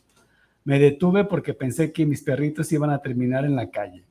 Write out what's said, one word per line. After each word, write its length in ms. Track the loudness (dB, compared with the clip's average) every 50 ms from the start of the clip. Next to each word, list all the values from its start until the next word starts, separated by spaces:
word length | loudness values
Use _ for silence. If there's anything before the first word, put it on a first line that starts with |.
| _ _ _ _ _ _ _ _ _ _ _ _ _
Me 140 | 0 2 6
detuve 460 | 6 4 4 4 2 2 4 4 2
porque 300 | 2 0 -4 -4 -4 -8
pensé 380 | -6 -6 -6 -2 -2 -2 -2 0
que 140 | -2 0
mis 160 | 0 0 -2 -2
perritos 480 | -4 -2 0 -2 -2 -2 -4 -4 -2 -2
iban 180 | 0 0 0
a 80 | -2 -2 -4
terminar 420 | -6 -4 -2 -2 -2 0 0 0
en 120 | 0 0
la 140 | -2 -2 -4
calle. 340 | -6 -8 -8 -8 -12 -18 -20 _